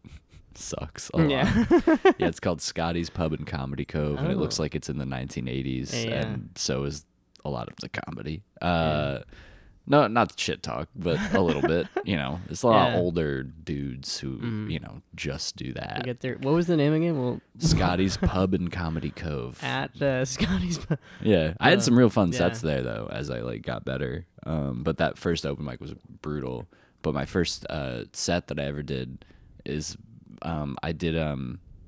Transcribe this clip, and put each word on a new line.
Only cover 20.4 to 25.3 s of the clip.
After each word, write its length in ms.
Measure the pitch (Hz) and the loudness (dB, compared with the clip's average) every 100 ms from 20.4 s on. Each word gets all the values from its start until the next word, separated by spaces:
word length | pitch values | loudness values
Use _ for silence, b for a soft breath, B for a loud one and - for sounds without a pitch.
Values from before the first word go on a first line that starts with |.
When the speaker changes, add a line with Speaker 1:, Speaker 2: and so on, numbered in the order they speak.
| - 190 180 160 | 0 0 0 -4
Speaker 2:
Pub. 200 | - 151 B B | -2 -4 B B
Speaker 1:
Yeah, 340 | - 95 78 87 | 4 6 4 4
I 100 | 127 | 4
had 80 | 180 | 6
Speaker 2:
Uh, 40 | |
Speaker 1:
some 160 | 143 120 | 6 8
real 100 | 120 | 8
fun 200 | 110 92 | 6 4
Speaker 2:
yeah. 60 | 80 | 4
Speaker 1:
sets 220 | 85 117 | 2 2
there 220 | 80 69 | 0 0
though, 260 | 62 55 50 | 0 -4 -6
as 160 | 50 71 | -6 -4
I, 120 | 62 | -4
like, 220 | 60 55 | -4 -6
got 220 | - 53 | -6 -6
better. 400 | - 65 67 73 90 - - | -4 -4 -2 -4 -8 -12 -4
Um, 380 | 80 69 62 | -2 -2 -2
but 140 | 73 76 | -2 0
that 200 | 80 - | 0 0
first 260 | - | -2